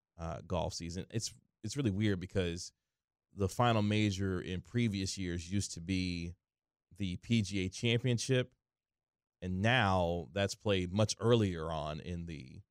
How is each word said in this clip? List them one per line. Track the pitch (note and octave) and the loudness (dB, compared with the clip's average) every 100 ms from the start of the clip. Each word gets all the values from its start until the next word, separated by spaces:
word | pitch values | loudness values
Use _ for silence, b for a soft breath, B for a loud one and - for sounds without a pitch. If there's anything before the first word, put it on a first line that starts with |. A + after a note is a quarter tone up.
| _ - | _ -10
uh, | E2 D2 F2 | -8 -8 -4
golf | F2 E2 | -2 -2
season. | - E2+ F2 - | -4 -8 -8 -6
It's, | A2+ - - _ _ | -6 -6 -10 _ _
it's | A2 C3+ | -8 -2
really | B2+ | 0
weird | F#2+ G#2+ F#2+ | 2 2 0
because | F#2 G2 F2 F2 - - _ _ _ _ _ | -2 -2 -2 -2 -8 -16 _ _ _ _ _
the | F#2+ F#2+ | -2 0
final | - B2 A2+ | 2 4 4
major | G#2 G#2+ G#2+ F#2+ G2 F2+ | 4 4 2 2 0 -2
in | - F2+ | -4 -6
previous | - A#2+ A#2 G2 F#2+ - | -4 0 2 0 -2 -4
years | F2+ F2 E2+ | -4 -4 -2
used | G2 - - | -2 -2 -4
to | |
be | E2+ F#2 F#2 F2 E2+ E2+ _ _ _ _ _ - | -2 0 0 -2 -6 -10 _ _ _ _ _ -6
the | G2 F2 | -6 -4
P | - A#2 | 2 2
G | F#2+ G2 F#2 | 4 0 -2
A | |
Championship, | - A#2+ A#2 C3 A#2 - B2+ - _ _ _ _ _ _ _ _ _ | 0 0 2 2 0 2 0 0 _ _ _ _ _ _ _ _ _
and | F#2 F#2 | -6 0
now | A2 B2+ G2+ F#2 E2+ F2 C2 | 4 4 4 4 2 0 -4
that's | F2+ G2 | -2 -2
played | - G#2+ F#2+ F2+ | -2 0 0 2
much | G2+ G#2+ - | 2 0 2
earlier | A2+ A#2+ G2+ E2+ D#2+ | 4 4 4 0 -4
on | D#2+ D2+ D2+ | -4 -4 -6
in | - F2 E2+ | -8 -8 -8
the | D2+ C2 D2+ - | -10 -14 -18 -20